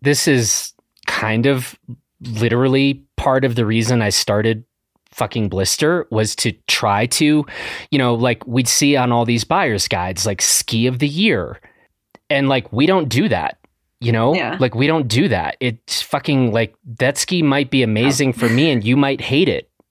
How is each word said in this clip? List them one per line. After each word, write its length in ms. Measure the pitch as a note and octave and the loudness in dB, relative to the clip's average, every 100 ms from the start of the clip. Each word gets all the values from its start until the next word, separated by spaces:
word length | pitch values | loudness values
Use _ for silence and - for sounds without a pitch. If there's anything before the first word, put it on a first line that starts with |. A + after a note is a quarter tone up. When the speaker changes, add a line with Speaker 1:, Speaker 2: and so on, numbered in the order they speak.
Speaker 1:
this 260 | C#3 D3 - | 0 0 2
is 460 | C3 G#2+ - - - _ _ - | 2 2 -2 -6 -16 _ _ -8
kind 400 | - A2 A2+ C3+ | -4 -2 0 2
of 320 | C3 B2 - - B2 _ - | 0 -4 -14 -20 -20 _ -16
literally 840 | B2 G#2+ A#2 A#2+ C3 C3+ C#3 C#3 - - | -10 -2 0 2 2 2 2 -2 -8 -4
part 300 | C#3+ C3 C3+ | 0 2 2
of 80 | |
the 120 | A#2 G#2+ | 0 0
reason 360 | A2 A2+ A#2+ | 0 2 2
I 80 | G#2 | 2
started 540 | - - G#2 A2 A2 - _ _ _ _ | 0 0 0 0 -2 -6 _ _ _ _
fucking 380 | - A2+ A#2 G2+ | -6 -6 -4 -2
Blister 580 | F#2 - - D#3 F3 - | -2 -2 0 0 0 -2
was 260 | A2 A2 - | -2 -2 -2
to 140 | A#2 - - | -6 -6 -4
try 380 | - G#2+ G2+ B2 | -2 0 0 0
to, 400 | - D3+ D3+ C#3+ - - - - | 0 2 2 -2 -8 -12 -14 -4
you 60 | C#3+ | 0
know, 180 | B2 A#2 | 2 2
like, 300 | B2 A#2 - | 0 -2 -2
we'd 200 | B2 B2 | -2 0
see 280 | - C#3+ C#3 | 2 2 2
on 160 | B2 | 2
all 120 | A#2+ | 2
these 200 | A2+ A#2+ | 2 0
buyer's 440 | - E3+ D#3+ G2+ - | 0 0 0 -2 -2
guides, 380 | F#2 F2+ F2 A2 | -4 -4 -4 -4
like, 160 | G2 | -2
ski 460 | - - - A2+ B2 | 0 0 -2 0 0
of 100 | B2+ | 0
the 80 | C#3+ | -2
year. 520 | D#3 G#3+ A2+ D2 - - _ _ _ _ - - | 0 0 0 -4 -10 -20 _ _ _ _ -14 -4
And, 200 | C#3 C3+ | 0 2
like, 220 | C3 - | 0 -2
we 120 | A2 D#3+ | 0 2
don't 200 | F#3+ C#3 | 2 0
do 220 | A#2 G#3 | 0 0
that, 300 | F#2 D2 - _ _ _ - | 0 -4 -10 _ _ _ -8
you 100 | A#2 | -2
know? 220 | A2+ A#2+ | 2 2
Speaker 2:
Yeah. 240 | F#3 A#2 - | 0 -2 -2
Speaker 1:
Like, 140 | B2+ | -2
we 140 | A2 D3 | 0 0
don't 200 | D#3+ B2+ | 0 0
do 200 | A2+ F3+ | 0 2
that. 300 | F#2+ D2 - | 0 -4 -4
It's 420 | B2+ A2+ - - | -6 -6 -8 -8
fucking, 500 | - C#3+ - C3+ B2 | -4 -4 0 2 2
like, 220 | A2 A2 _ - A2+ | 2 -2 _ -14 -2
that 200 | C3 C#3+ | -2 0
ski 260 | - F3+ | -2 0
might 260 | D3+ C#3 C3+ | 2 2 0
be 140 | C3+ | 0
amazing 460 | A2+ G#2+ C3 C3 C3+ | 2 2 2 2 0
Speaker 2:
No. 40 | |
Speaker 1:
for 160 | A#2 A#2 | 0 0
me 220 | A#2+ D#3+ | 2 2
and 120 | B2 | 2
you 140 | G#2 C3 | 2 2
might 240 | C#3 C#3 | 2 0
hate 260 | - C3+ E3+ | -2 0 2
it. 220 | D2 - _ _ | 0 -6 _ _